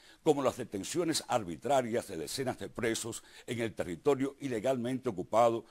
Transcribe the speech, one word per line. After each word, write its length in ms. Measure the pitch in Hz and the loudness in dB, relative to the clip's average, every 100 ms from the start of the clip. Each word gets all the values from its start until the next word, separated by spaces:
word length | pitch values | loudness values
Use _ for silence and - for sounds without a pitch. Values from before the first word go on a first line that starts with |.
| - - | -20 0
como 200 | 160 143 | 2 4
las 160 | 127 - | 2 0
detenciones 640 | 107 98 90 156 165 143 - | -4 -6 -4 -2 0 0 0
arbitrarias 800 | 123 90 80 120 139 120 113 - | -2 -2 -4 2 2 2 -2 -4
de 100 | 85 | -8
decenas 400 | 73 - 127 - | -6 -4 -4 -6
de 100 | - | -8
presos 540 | - 113 110 113 - - - - | -2 -2 0 -4 -10 -14 -14 -8
en 140 | 117 | -4
el 140 | 113 | -4
territorio 640 | - 85 82 147 131 139 - | -4 -6 -2 2 2 0 -4
ilegalmente 680 | 139 113 120 131 120 131 123 | -6 -2 0 0 -2 -4 -4
ocupado 560 | 92 117 110 120 113 - | -4 0 6 6 4 -4